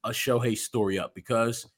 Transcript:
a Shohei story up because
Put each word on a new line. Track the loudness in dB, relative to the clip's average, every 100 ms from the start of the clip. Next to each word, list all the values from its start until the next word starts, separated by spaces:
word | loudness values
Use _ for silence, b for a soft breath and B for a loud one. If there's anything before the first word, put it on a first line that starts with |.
a | -4
Shohei | -2 2 2 2 -2
story | -2 0 0 0
up | -4
because | -10 -2 2 2 -2 -10